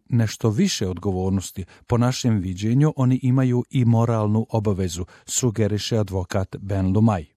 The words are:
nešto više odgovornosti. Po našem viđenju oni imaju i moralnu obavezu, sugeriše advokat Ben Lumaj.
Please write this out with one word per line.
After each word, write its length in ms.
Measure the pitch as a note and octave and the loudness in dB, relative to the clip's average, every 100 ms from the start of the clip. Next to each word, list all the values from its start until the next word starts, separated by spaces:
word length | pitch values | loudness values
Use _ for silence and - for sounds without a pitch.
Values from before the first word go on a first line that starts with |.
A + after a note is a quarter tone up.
| - | -2
nešto 400 | A#2+ G#2+ - A2+ | 0 0 0 -2
više 380 | G#2+ G3 - F#2+ | 2 0 0 -4
odgovornosti. 760 | F2 G2+ F#2 F#2+ G2 - - F2+ - - | -4 -4 -2 0 -2 -4 -12 -14 -12 -2
Po 100 | A#2 | 0
našem 420 | B2 B2 B2 G#2+ | 0 0 0 0
viđenju 540 | F#2 F#2 G#2+ B2 D3+ - | -2 -4 0 2 2 2
oni 240 | B2+ B2+ | 0 2
imaju 400 | B2+ C3 B2+ B2 - | 2 2 2 0 -2
i 160 | C3+ A#2 | 0 4
moralnu 600 | A2+ A#2 A2+ G#2+ A2 A2 | 4 4 2 0 0 0
obavezu, 560 | A2 G#2+ F#2+ F#2 E2 F#2 - - | -2 0 0 -2 -6 -10 -14 -8
sugeriše 720 | - B2 G#2+ G#2 G#2 - A2+ | -2 -2 0 0 -2 -2 -2
advokat 580 | G2 F#2+ F2 G2+ F#2 F#2 | -2 -4 -4 -4 -4 -8
Ben 360 | G2 G2 F#2+ G2 | -6 -2 2 4
Lumaj. 300 | A2 F#2+ D#2+ | 4 2 -6